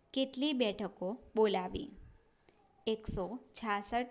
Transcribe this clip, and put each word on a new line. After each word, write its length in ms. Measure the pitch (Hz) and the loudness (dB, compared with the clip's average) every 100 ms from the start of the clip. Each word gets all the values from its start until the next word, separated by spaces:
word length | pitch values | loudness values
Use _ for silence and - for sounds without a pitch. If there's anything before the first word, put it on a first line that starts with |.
| _ | _
કેટલી 400 | 262 262 262 294 | 0 0 2 2
બેઠકો 800 | 262 220 196 190 - 180 247 - 220 | 4 2 0 -4 -4 -6 -6 -2 4
બોલાવી? 560 | 214 185 180 - - - - - _ _ - - _ _ - | 4 4 0 -6 -8 -14 -20 -20 _ _ -20 -20 _ _ -2
એકસો 520 | 220 220 - 180 247 - | -2 0 -2 -2 -6 -8
છાસઠ 560 | - 226 202 208 240 247 | -4 -2 0 0 0 -2